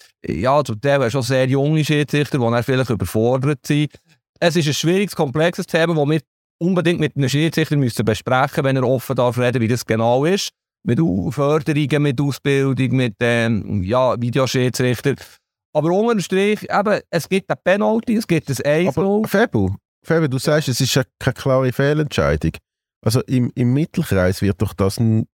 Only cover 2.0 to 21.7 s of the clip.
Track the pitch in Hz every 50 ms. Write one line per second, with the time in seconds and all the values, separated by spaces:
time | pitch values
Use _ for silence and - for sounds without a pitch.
2 | 151 - - 147 147 - - 139 120 117 120 120 117 - 131 131 127 - 117 98
3 | 101 - - 110 113 120 127 135 127 147 151 - _ - 151 147 151 143 - -
4 | _ _ _ _ _ _ _ _ 160 170 151 180 147 156 139 - - 156 180 190
5 | 208 180 - - 160 135 123 156 160 185 175 - 175 - - 160 165 165 170 151
6 | 143 143 156 160 - _ _ _ _ _ _ _ 165 175 190 180 165 175 175 156
7 | 151 143 - 143 139 123 131 147 160 165 - 165 156 - 156 143 135 120 - -
8 | 113 110 110 - - 120 127 127 139 139 - - 139 135 131 135 127 117 131 127
9 | - - 131 127 123 123 120 127 123 123 123 131 113 110 127 120 - - 110 110
10 | 113 117 120 131 143 165 196 202 - - - _ _ _ _ _ _ - 120 139
11 | 165 165 175 101 - 165 120 143 143 143 151 156 - 165 151 147 151 131 147 143
12 | 147 143 127 120 143 143 127 - - 143 139 139 135 135 131 123 131 123 127 131
13 | 127 120 101 _ 120 120 117 117 113 113 117 98 - 104 101 101 90 92 117 127
14 | 131 123 101 120 120 120 113 143 131 123 - 131 123 127 - - 127 123 123 -
15 | - 143 123 - - - - _ _ _ _ _ _ _ - 151 147 165 180 196
16 | 220 240 233 202 165 - 190 190 196 208 214 202 - - - 190 196 214 202 143
17 | - _ - 170 - - 190 196 - - 147 - _ 175 190 208 214 214 220 233
18 | - - 220 220 - - 170 156 - - 131 - - 143 147 160 175 165 135 -
19 | 196 196 202 214 220 208 - 196 233 214 - 113 95 92 98 - _ _ _ _
20 | _ - 160 165 160 135 127 131 - 151 151 156 147 139 123 - 135 120 - 139
21 | 123 - _ _ - 131 - - - 139 131 131 131 127